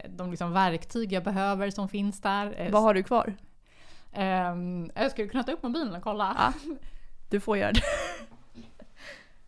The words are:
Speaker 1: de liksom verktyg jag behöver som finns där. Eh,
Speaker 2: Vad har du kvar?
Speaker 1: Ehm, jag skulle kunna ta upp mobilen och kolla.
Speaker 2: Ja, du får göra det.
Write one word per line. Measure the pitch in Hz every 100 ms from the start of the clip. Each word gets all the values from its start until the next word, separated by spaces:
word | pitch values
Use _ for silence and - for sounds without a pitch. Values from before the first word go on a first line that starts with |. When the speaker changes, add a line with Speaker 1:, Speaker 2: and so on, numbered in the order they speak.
| -
Speaker 1:
de | 185 180
liksom | 170 175
verktyg | 180 185 165 - 233 220
jag | 185
behöver | 185 190 196 196 202
som | 196 196
finns | 202 202 196
där. | 202 196 208 -
Eh, | 175
Speaker 2:
Vad | 208
har | 220
du | 196
kvar? | 185 240 - 196 - - - - - - -
Speaker 1:
Ehm, | 202 190 185 180 175 175 180 170
jag | - 269
skulle | 269 202
kunna | 247
ta | 254
upp | 330
mobilen | 240 302 262
och | 175
kolla. | 220 208 190 -
Speaker 2:
Ja, | 120 - 294 262 - - - - -
du | 202
får | 220 208
göra | 208
det. | 220 - - - - - - - 233 - - - - - - - -